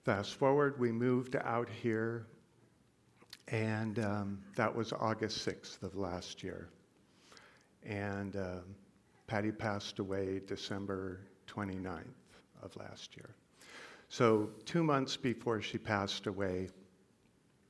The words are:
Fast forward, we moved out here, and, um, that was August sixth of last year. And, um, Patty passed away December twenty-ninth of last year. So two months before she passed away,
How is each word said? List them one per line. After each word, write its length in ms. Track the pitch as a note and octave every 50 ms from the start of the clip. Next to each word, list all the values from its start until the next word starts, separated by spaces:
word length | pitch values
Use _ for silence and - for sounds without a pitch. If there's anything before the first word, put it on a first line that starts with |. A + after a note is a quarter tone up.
| -
Fast 320 | C3 G#2 G2 G2+ - -
forward, 440 | - C#3+ C3+ C#3 C#3+ C#3+ C#3 C3+ B2+
we 120 | B2 A#2
moved 440 | A2+ A2+ B2 B2+ B2+ B2+ B2 - C3
out 320 | - - A#2+ A#2 A#2+ A#2+ A2+
here, 580 | A2 - - A#2 A2 A2 A2+ A2+ A#2 A#2 G#2 - - - - _ _ - - _ _ _ _ _ _ _ _ _ _ _ - _ - - -
and, 520 | - A#2 A2 A2 A2 A2 A2 A2 A2 G#2 A#2+
um, 440 | G#2+ G2+ G#2 G#2 G2+ G2+ G2+ G2+ - - -
that 180 | B2+ A2 - -
was 200 | A#2+ A2 - -
August 480 | - A2+ A2 A2 G#2+ A2 G#2 - -
sixth 400 | - G2+ F#2 - - - - -
of 140 | G2+ F2+ F2
last 480 | G2 F#2+ F2 F2+ F2 - - - - -
year. 260 | F#2 F2+ F2+ F2 - - - _ _ _ _ _ _ _ - - - - - - - - - _ _ _ _ -
And, 520 | A2 G#2 G2+ G2+ G2+ G2 G2 G2+ G2 G2
um, 400 | G2 F#2+ F2+ F#2 F2+ F2 F#2+ G2+ - - - _ _ _ _ _ - _
Patty 260 | - A2+ G2+ G#2+ G#2+
passed 480 | G#2+ - A2+ G#2+ G2+ G2+ - - - -
away 400 | G2+ F#2+ F#2+ G2 F#2+ F#2+ F#2+ F#2+
December 800 | F#2+ - G2 - - - G#2 G2 G2+ G2+ G2 F#2+ F#2+ F#2+ F#2+ G2 G2 - - - _
twenty-ninth 920 | - - G#2+ G2+ F#2+ F#2 F#2 F#2 F#2 E2+ D#2 - C3 - - - - - - - _ _ -
of 140 | - - -
last 400 | G#2 G2+ G2+ G#2 - - - -
year. 180 | - - - - _ _ _ _ - - - - - - - - - - _
So 400 | - - B2 A2+ A2 G#2+ G#2+ G#2 - - -
two 200 | - - E3+ E3
months 340 | D3+ C#3 C3+ C3 - -
before 440 | - - B2 A2+ - - A#2+ A2 G#2
she 160 | - - -
passed 500 | G#2+ - A2 G#2+ G2 G2+ G2+ - - -
away, 420 | G#2+ F#2 G2 G2+ F#2 F#2 F#2 F#2 F2+ - - - - _ _ _ _ _ _ _ _ _ _ _ _ _ _ _